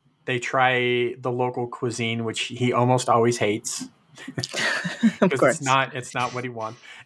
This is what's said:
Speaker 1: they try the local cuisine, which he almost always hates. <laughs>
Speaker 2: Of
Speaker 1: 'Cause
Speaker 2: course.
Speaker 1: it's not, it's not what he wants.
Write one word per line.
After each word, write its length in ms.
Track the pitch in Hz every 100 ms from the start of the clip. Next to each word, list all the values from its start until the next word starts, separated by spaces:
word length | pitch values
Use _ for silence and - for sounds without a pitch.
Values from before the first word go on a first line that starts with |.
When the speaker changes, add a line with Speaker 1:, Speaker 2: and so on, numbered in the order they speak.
| _ _ -
Speaker 1:
they 120 | 123
try 760 | - 135 127 123 123 123 120 -
the 140 | 127
local 340 | 123 123 127 120
cuisine, 580 | - 120 117 113 117
which 180 | 113 110
he 320 | - 120 123
almost 340 | 117 123 127 127
always 300 | 117 117 120
hates. 500 | 107 113 - - - _ _ -
<laughs> 100 | - - - - - - 175 - 226 -
Speaker 2:
Of 100 | 190
Speaker 1:
'Cause 100 | 131
Speaker 2:
course. 140 | 135 120
Speaker 1:
it's 60 |
not, 340 | 135 135 131 131
it's 180 | 123
not 200 | 127 123
what 100 | 123
he 60 | 123
wants. 280 | 113 110 107 - -